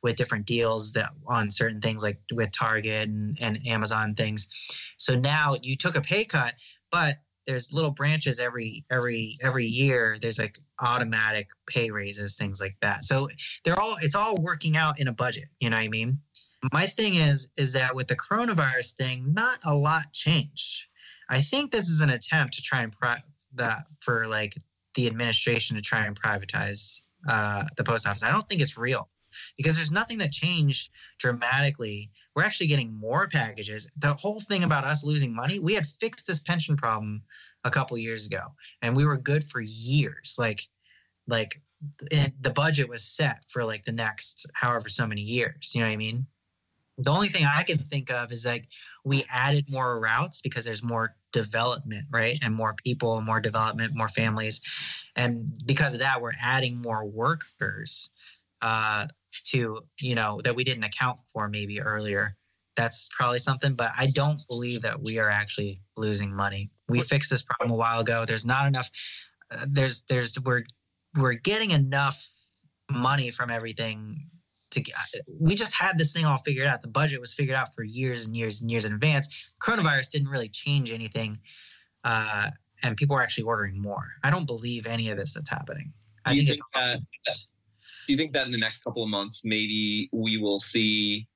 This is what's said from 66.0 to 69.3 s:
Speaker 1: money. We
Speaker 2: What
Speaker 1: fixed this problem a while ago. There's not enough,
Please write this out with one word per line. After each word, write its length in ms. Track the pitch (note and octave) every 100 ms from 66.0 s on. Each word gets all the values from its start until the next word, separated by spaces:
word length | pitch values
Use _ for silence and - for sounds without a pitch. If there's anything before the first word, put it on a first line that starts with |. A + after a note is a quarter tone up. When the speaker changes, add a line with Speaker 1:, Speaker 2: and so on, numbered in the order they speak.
| A2 G2+ G2+
Speaker 1:
money. 360 | G2 G2 G2 G2+ _ -
We 80 | A#2+
Speaker 2:
What 80 | B2
Speaker 1:
fixed 240 | C#3 C#3+
this 120 | B2
problem 280 | - A#2+ B2
a 40 |
while 260 | A2+ A#2 A#2
ago. 260 | A2+ A#2 A2+
There's 180 | A2
not 220 | A#2 C3 C#3
enough, 240 | C3+ B2 - - - -